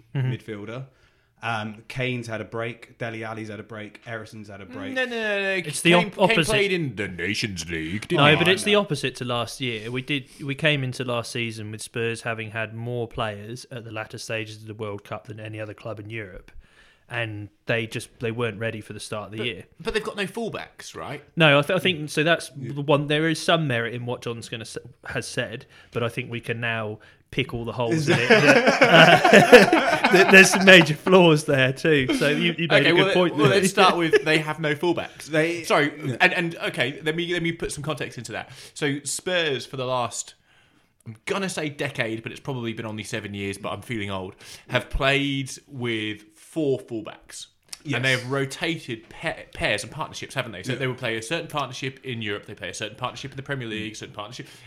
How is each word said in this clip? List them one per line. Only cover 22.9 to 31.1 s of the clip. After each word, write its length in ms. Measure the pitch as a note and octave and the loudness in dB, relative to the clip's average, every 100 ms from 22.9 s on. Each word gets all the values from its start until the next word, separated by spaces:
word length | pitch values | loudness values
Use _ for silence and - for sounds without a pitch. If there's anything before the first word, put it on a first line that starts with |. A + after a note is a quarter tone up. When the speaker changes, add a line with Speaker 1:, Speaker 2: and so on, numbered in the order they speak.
| C#3+ D3 | 2 2
Speaker 1:
There 220 | D3+ E3 | 0 0
is 120 | D#3 | 0
some 260 | - E3+ D3+ | 2 2 2
merit 280 | A#2 A#2 | -2 -2
in 100 | A#2+ A#2+ | -6 -6
what 140 | B2 | -6
John's 260 | A#2+ A#2 G#2+ | -6 -8 -10
gonna 140 | A#2+ | -12
s-, 140 | A2 - B2 - - | -10 -12 -14 -18 -8
has 200 | C3 - | -8 -6
said, 400 | - A#2 B2 - - - | -6 -6 -8 -14 -20 -8
but 100 | A2+ | -4
I 60 | A#2 | -4
think 200 | C3 A#2+ | -4 -8
we 100 | A#2 | -8
can 200 | - A#2 | -6 -4
now 380 | A#2 A2+ G#2+ G#2+ - _ _ | -2 -4 -4 -8 -16 _ _
pick 220 | - A#2+ | -4 -4
all 100 | A#2 | -4
the 80 | A#2 | -6
holes 360 | G#2+ A#2 D#3+ D3 | -2 0 0 2
in 100 | - | 2
it. 100 | - | 6
Speaker 2:
<laughs> 0 | |
Speaker 1:
That, 540 | A3 - - B3+ - | 6 8 6 4 4
uh, 1300 | B3 D#3+ E3 E3+ F#4 A#3 F4 A#3 G3 D#4+ C4 D#4 C4 | 8 10 10 8 8 8 10 10 10 4 4 2 4
<laughs> 0 | |
that 180 | F#3 G3 | 6 10
there's 180 | F#3+ F#3+ | 10 10
some 140 | - | 8
major 300 | F#3+ F#3 D3+ | 10 10 8
flaws 500 | D3+ - | 2 4